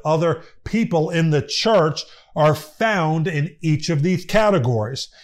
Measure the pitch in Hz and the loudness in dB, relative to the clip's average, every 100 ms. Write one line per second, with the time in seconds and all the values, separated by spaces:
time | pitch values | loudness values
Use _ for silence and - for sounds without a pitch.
0 | 151 156 170 156 - - - 220 226 170 | -2 0 0 -2 -8 -16 -4 -2 0 0
1 | 165 170 165 147 - - 220 214 160 143 | 0 0 2 0 -2 -2 2 4 2 -2
2 | - - _ - 151 147 - - 226 202 | -10 -18 _ 0 2 2 -4 -4 -2 0
3 | 160 160 160 156 156 - 165 151 160 160 | 0 0 -2 -2 -4 -4 -2 -2 0 0
4 | 160 180 - 208 214 190 123 117 107 135 | 0 -2 0 2 4 2 2 0 -2 -6
5 | - - | -12 -16